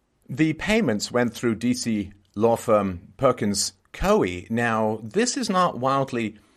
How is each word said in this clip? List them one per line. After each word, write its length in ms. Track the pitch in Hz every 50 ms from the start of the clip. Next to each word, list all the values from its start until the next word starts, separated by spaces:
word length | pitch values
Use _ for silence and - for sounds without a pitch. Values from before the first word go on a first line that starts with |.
| _ _ _ _ _ -
The 240 | 135 160 160 156
payments 580 | 151 156 - 190 214 233 202 123 107 101 - -
went 240 | - 120 123 113 -
through 220 | - 127 117 107
D 180 | 98 120 123 120
C 380 | - - 120 110 104 92 87 - _ _ _ -
law 180 | 104 113 117 117
firm 540 | - - 123 107 104 101 95 90 82 - - -
Perkins 560 | - 135 127 120 - 117 101 101 - - - _ _ _ _
Coie. 560 | - - 175 190 214 220 120 90 90 90 87 -
Now, 500 | 113 120 120 117 110 110 110 107 113 110
this 340 | 117 107 - 202 247 240 -
is 140 | 285 226 208
not 300 | 190 185 170 143 - 117
wildly 560 | 127 131 139 139 135 - 123 117 113 101 - - _ _ _